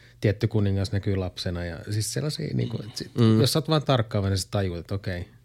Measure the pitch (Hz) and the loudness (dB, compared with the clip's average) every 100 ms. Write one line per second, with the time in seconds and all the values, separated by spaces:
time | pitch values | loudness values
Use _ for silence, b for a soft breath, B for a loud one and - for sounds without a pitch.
0 | b b 107 98 110 107 101 98 92 101 | b b 2 2 2 2 2 2 0 0
1 | 104 95 90 - 95 87 87 82 - 107 | 0 -2 -4 -6 -6 -4 -6 -8 -6 -4
2 | 107 135 147 - - 127 120 - 107 - | -2 -2 -4 -4 -4 -2 -2 -4 -10 -12
3 | - - 113 110 - 160 156 156 139 127 | -8 2 4 6 4 2 2 0 2 2
4 | 110 104 98 98 - 104 95 85 - 98 | 2 0 0 -2 -2 -2 -2 -4 -6 -6
5 | 98 87 - - | -6 -8 -10 -16